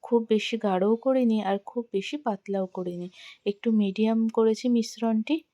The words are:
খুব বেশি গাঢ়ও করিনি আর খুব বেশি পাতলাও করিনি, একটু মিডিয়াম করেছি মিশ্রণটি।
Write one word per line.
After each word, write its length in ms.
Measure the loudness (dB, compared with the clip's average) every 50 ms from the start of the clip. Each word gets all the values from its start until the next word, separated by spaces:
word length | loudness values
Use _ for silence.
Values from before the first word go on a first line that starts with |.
| -2
খুব 180 | 2 0 0 2 2
বেশি 260 | 0 0 0 -2 -6
গাঢ়ও 380 | -2 -2 0 0 2 2 2 2
করিনি 420 | 2 2 2 2 4 4 2 2 2 0
আর 140 | -2 -4 -4 _
খুব 180 | -6 -8 -8 -8 _
বেশি 240 | -4 -4 -4 -4 -8
পাতলাও 480 | -4 -4 -4 -4 -4 _ -4 -2 -2 -2
করিনি, 400 | -4 _ -8 -8 -6 -8 -8 -12 -12 _ -18 -20 -20 -20 _ _
একটু 220 | -6 -6 _ -2 2
মিডিয়াম 480 | 2 2 2 0 0 0 0 2 2 2 0 0
করেছি 360 | 2 2 2 2 2 0 0 0
মিশ্রণটি। 680 | 2 2 0 -2 -6 -4 -2 0 0 0 0 0 -2 -4 -4 _